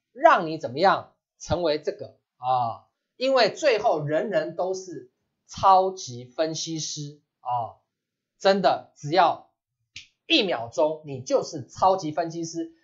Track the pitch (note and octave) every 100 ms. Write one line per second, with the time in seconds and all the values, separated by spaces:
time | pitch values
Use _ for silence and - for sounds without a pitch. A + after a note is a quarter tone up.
0 | _ A#3+ D#4+ B3 E3 D#3 A2+ C3 F#3+ D#3
1 | - _ _ _ - D#3+ E3+ D3+ - -
2 | A#2+ _ _ _ B2+ B2+ A#2 G2+ _ _
3 | _ - C4 C4 A3 - D4+ G#3+ A3 E3
4 | C#3+ D#3 A3 E3+ D#3 - F#3 F#3+ - D3
5 | - _ _ _ - - G3 F#3+ F#3+ F#3+
6 | - A#2+ B2+ - D#3+ D#3+ E3 D#3+ D3+ D3+
7 | C#3+ D3 _ _ B2+ B2 A2 - _ _
8 | _ _ _ _ G3 G3 E3+ A#2+ - _
9 | C#3+ F3+ E3 A#2+ - _ _ _ _ -
10 | - _ - D#4+ G3 C3+ A#2 F3 D#3 D#3
11 | D3+ C3 - C4+ - D#3 - - F#3+ F#3
12 | D#3 D3+ E3+ E3 E3 E3 E3 _